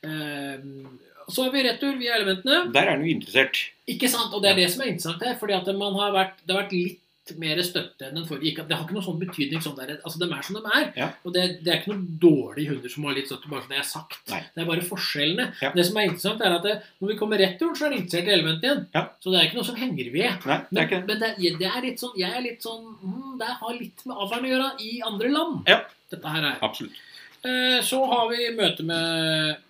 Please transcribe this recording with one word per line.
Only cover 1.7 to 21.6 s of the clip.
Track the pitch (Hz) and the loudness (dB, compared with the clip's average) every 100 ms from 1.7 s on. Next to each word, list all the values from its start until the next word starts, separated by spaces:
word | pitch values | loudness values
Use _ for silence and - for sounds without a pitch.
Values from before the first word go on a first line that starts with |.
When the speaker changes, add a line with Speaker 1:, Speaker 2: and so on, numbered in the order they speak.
| 233 277 269 | 2 -2 -2
Speaker 1:
via | 240 233 | 0 2
elementene. | 196 190 254 302 349 | 2 0 4 4 4
Speaker 2:
Der | 139 190 | 4 4
er | 147 | 4
han | 156 | 2
jo | 156 | 0
interessert. | - 127 131 - - _ - | 2 4 4 2 -6 _ -8
Speaker 1:
Ikke | 196 254 | 0 2
sant? | 240 226 | 2 0
Og | 208 | 2
det | 196 | 4
er | 185 | 6
Speaker 2:
Ja. | 180 | 4
Speaker 1:
det | |
som | 208 | 2
er | 262 | -2
interessant | 175 160 170 | -2 -4 -2
her, | 240 240 | -2 -2
fordi | 208 | 0
at | 196 185 196 | 0 0 -2
man | 202 | -2
har | 196 202 | 0 2
vært, | 196 190 - 170 | 2 2 -2 -2
det | 190 | 0
har | |
vært | 196 | 0
litt | 185 180 - _ _ - 156 | 0 -2 -4 _ _ -18 -8
mer | 160 156 | -2 0
støtte | 180 170 - _ 131 | 0 -2 -6 _ -10
enn | 151 | -8
den | 160 | -8
forrige. | 139 156 | -2 -2
Ikke | 147 | -2
at, | 160 | -4
det | 160 | -4
har | 160 | -2
ikke | |
noe | 208 | -4
sånn | 185 170 | -4 -4
betydning | 180 - 139 160 | -6 -2 -2 -2
sånn | 156 135 | -4 -6
der, | 131 147 | -10 -10
altså, | 170 160 | -10 -4
de | 175 | -4
er | 175 | -4
som | - 202 | -6 -8
de | 214 | 0
er. | 240 302 - | 2 2 -2
Speaker 2:
Ja. | 135 - 180 | -4 -4 -4
Speaker 1:
Og | |
det, | 175 180 180 | 0 0 0
det | 165 | 0
er | 160 | 0
ikke | - | 0
noen | 208 180 160 | -4 -4 6
dårlige | 170 147 117 - 151 | 8 8 2 -4 -4
hunder | 131 120 | -4 -6
som | 147 | -6
har | 143 135 | -2 -2
litt | 135 | -4
støtte, | 139 151 | -8 -8
bare | 135 | -10
så | 123 | -6
det | - | -4
er | |
sagt. | 151 160 160 - - | -4 -8 -10 -16 -8
Speaker 2:
Nei. | - - - | -8 -8 -6
Speaker 1:
Det | |
er | 165 | 0
bare | 165 180 | 0 -2
forskjellene. | 190 - 147 147 196 247 - | -4 -4 0 0 2 -2 -2
Speaker 2:
Ja. | 135 | 0
Speaker 1:
Det | 175 175 | 4 4
som | 214 | 4
er | 202 | 0
interessant | 165 196 220 | 0 -2 2
er | 208 170 | 2 4
at | |
det, | 202 208 - _ | 2 -2 -6 _
når | 190 | -4
vi | 214 | -2
kommer | 214 214 | 0 4
retur, | 190 180 330 294 | 4 4 -2 0
så | 294 | -2
er | |
det | 254 | -2
interessert | 175 170 180 | -2 -2 4
i | |
elementet | 196 156 160 | 4 4 0
igjen. | 240 277 - - | 0 0 0 -2
Speaker 2:
Ja. | 175 - | -2 -6
Speaker 1:
Så | - | 0
det | 185 | 4
er | 160 | 4
ikke | 233 | 2
noe | 220 | -4
som | 233 | -4
henger | 254 156 117 | -4 -4 -4
ved. | 131 | 0
Speaker 2:
Nei, | 233 185 | 0 0
det | - | 0
er | 156 - | 0 2
Speaker 1:
Men, | 185 160 | 0 2
Speaker 2:
ikke | 190 | 0
det. | 185 | 0
Speaker 1:
men | 214 | -2
det, | 220 214 175 | -2 0 0
det | 160 | 0